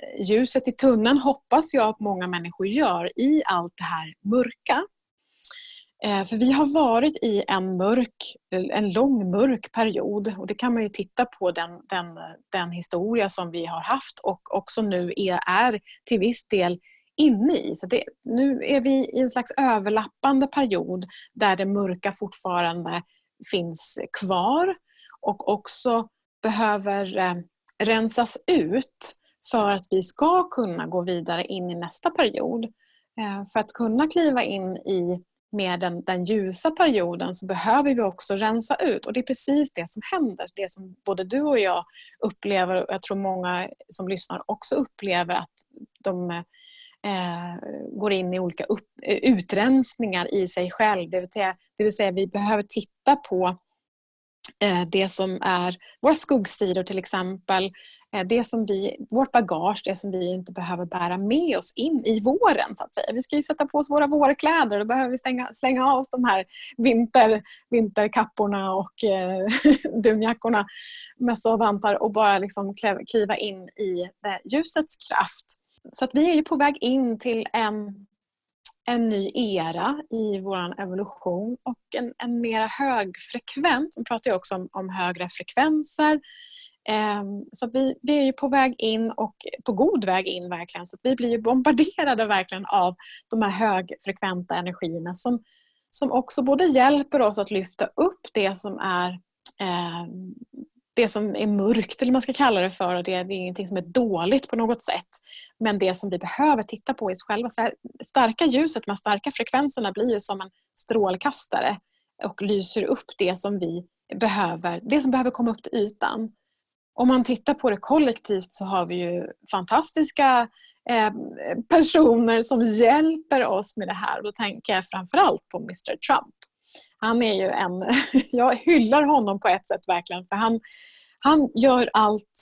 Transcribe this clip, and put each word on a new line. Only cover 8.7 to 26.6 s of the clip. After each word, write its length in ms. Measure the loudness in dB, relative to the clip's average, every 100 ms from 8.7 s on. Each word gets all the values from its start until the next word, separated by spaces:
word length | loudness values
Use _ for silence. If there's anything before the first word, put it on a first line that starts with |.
| -2 0
lång 380 | 2 4 2 2
mörk 420 | 2 2 2 -4
period, 640 | -2 0 0 -4 -4 -4 -8
och 80 | -8
det 80 |
kan 200 | -4 -2
man 80 | 0
ju 60 | -2
titta 360 | -4 -8 -2
på 260 | -4 0 -4
den, 200 | -2 -8 -10 -8
den, 180 | -6 -6 -12 -18 -18 _
den 200 | -6 -6
historia 560 | -6 -6 -4 0 0 0
som 220 | -2 -6
vi 160 | -6 -8
har 140 | -8
haft 380 | -4 -4 -4 -8
och 320 | -6 -6 -6
också 280 | -6 -4 -4
nu 300 | -2 -2 -4 -2
är, 240 | -2 -2 0
är 340 | 2 2 0 -8 -20
till 140 | -4 0
viss 300 | 0 -2 -2
del 300 | 0 0 -2 -8 _ _ 2
inne 400 | 4 6 4 2
i. 200 | -2 -8
Så 100 | -2
det, 180 | -2 -2 -12
nu 400 | -4 0 2 2
är 160 | 0 2
vi 100 | 4
i 300 | 2 2 0
en 100 | 0
slags 200 | 0 -4 0
överlappande 920 | 2 2 2 0 -2 _ 2 4 2
period 600 | 0 0 0 -2 -6 -8 -16 -20
där 220 | 0 2 2
det 100 | 0
mörka 460 | 0 -2 -2 -6
fortfarande 880 | -6 -10 -8 -4 0 0 -2 -4 -6 -8 _ _ _ -4
finns 480 | -4 -4 -4 -4 -4 -8 -8
kvar 560 | -2 0 2 2 0 -2 _ _ _ -8
och 280 | -6 -4 -2
också 600 | -2 -4 -4 0 0 -2 _ _ _
behöver, 760 | -4 0